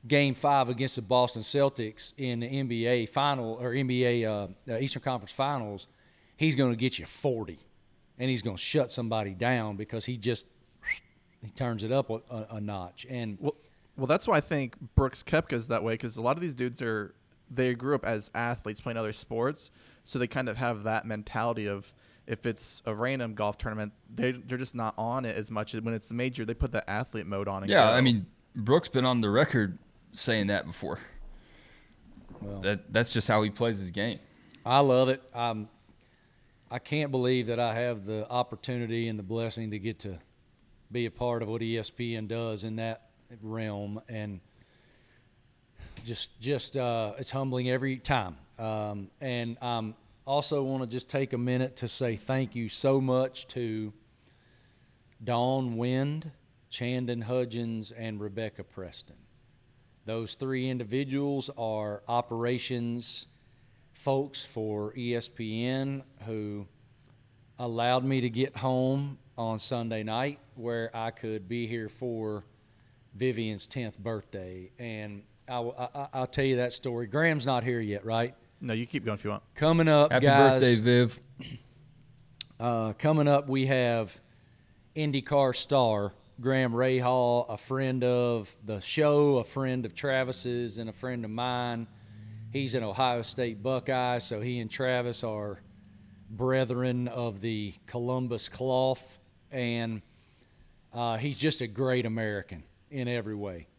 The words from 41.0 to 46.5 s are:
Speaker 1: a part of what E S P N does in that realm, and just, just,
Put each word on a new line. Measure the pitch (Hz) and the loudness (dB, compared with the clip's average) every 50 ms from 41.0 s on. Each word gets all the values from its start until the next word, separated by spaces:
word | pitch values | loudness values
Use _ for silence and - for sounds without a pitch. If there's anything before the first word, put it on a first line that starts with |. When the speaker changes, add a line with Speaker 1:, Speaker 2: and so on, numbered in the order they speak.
| 117 | -4
Speaker 1:
a | 113 | -4
part | - - 123 123 120 117 | -2 -2 -2 0 0 0
of | 113 104 | -2 -2
what | 113 117 | -4 -2
E | 113 113 113 113 | -2 -2 -2 -2
S | 107 - | -4 -6
P | - - 120 117 117 | -6 -6 -4 -4 -4
N | 110 110 | -4 -4
does | 101 113 117 117 113 110 101 98 | -4 -4 -4 -2 -4 -4 -4 -6
in | 113 110 | -6 -4
that | 113 113 113 113 - - _ _ _ _ _ 120 107 | -4 -4 -4 -6 -8 -12 _ _ _ _ _ -20 -14
realm, | 107 107 110 113 110 107 104 101 104 101 104 110 - - | -10 -8 -6 -4 -4 -4 -4 -6 -6 -6 -8 -10 -10 -8
and | 113 110 107 104 98 90 - _ _ - - _ _ _ _ _ _ _ _ _ _ _ _ _ _ _ _ _ _ _ _ _ _ - - - - - 113 | -8 -8 -6 -6 -8 -12 -14 _ _ -20 -20 _ _ _ _ _ _ _ _ _ _ _ _ _ _ _ _ _ _ _ _ _ _ -20 -20 -20 -18 -16 -10
just, | 117 117 - - - - - | -8 -8 -8 -8 -10 -12 -6
just, | 107 127 | -2 -2